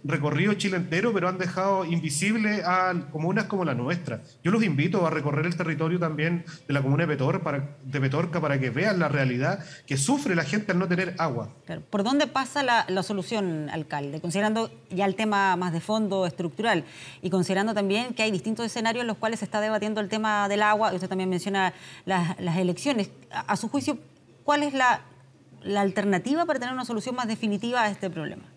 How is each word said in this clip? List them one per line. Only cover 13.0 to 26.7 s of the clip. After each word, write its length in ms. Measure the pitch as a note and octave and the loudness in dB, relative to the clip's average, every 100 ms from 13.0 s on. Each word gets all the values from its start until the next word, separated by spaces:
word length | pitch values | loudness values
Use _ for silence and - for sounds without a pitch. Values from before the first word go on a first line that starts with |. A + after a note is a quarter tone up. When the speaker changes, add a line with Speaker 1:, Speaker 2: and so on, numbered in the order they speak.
Speaker 2:
solución, 680 | - G3+ F3+ A3+ F#3+ D#3 D3+ | -2 -4 -2 -2 -2 -2 -4
alcalde? 500 | D#3+ D3 D3 C#3+ D#3 | -6 -6 -6 -6 -6
Considerando 500 | F3 F#3+ G#3+ A3 A3+ - - | -4 0 0 0 -4 -8 -8
ya 160 | F3+ G3 | 0 0
el 80 | |
tema 420 | F#3+ A3 G3+ G3 F3+ | 0 0 2 4 2
más 160 | F3+ | 0
de 80 | E3 | -2
fondo, 460 | F3+ A3 G#3 G3 F3 | -2 0 0 0 0
estructural, 580 | F3 E3+ - A3+ F3+ D3+ - - - | -2 -6 -2 2 2 -2 -16 -18 -8
y 80 | F#3 | -2
considerando 420 | F#3 F3+ F#3+ G#3+ | 0 2 2 0
también 400 | G#3+ G3 G3+ B3 | 0 0 0 -2
que 100 | - | -2
hay 80 | A3 | -2
distintos 360 | F#3+ A3 A3 A3+ | 0 -2 -4 -4
escenarios 340 | A#3 A3+ A3+ | -2 -2 0
en 60 | A#3+ | -2
los 100 | G#3+ | -2
cuales 220 | A3 A3+ | -2 -4
se 80 | G#3+ | -4
está 160 | G#3+ | -2
debatiendo 400 | G#3+ G#3+ G#3 G#3+ | 0 0 -2 -2
el 80 | G3+ | -2
tema 360 | A3 A3 G#3 G3+ | -2 0 2 2
del 140 | G3+ | 4
agua, 300 | G#3+ G#3+ G#3+ | 4 4 2
y 40 | F#3 | 0
usted 120 | F3+ | -2
también 220 | F#3+ F#3 | -2 0
menciona 420 | F3+ G3+ G3 F#3 - - - | 0 0 2 0 -2 -18 -14
las, 340 | - F#3 E3 F#3 | -2 0 0 -2
las 200 | F3+ E3 | -2 0
elecciones. 520 | F3+ F3+ C4+ A#3+ F#3+ - - | 0 0 0 0 -2 -8 -10
A, 80 | - | -8
a 160 | - G3+ | -2 -2
su 120 | A3+ | 0
juicio, 300 | C#4+ C#4 B3 - - - - | -2 -2 -4 -8 -20 -20 -8
¿cuál 180 | - D4 | 0 2
es 120 | D4 | 2
la, 260 | C4+ B3+ - - - - - - - | 4 4 4 -2 -20 -20 -20 -20 -12
la 180 | F#3+ G3+ | -2 2
alternativa 640 | G3 G3+ G3+ F#3 G#3 D4+ | 2 2 2 0 2 0
para 140 | E4+ C#4 | 2 -2
tener 160 | B3 | -2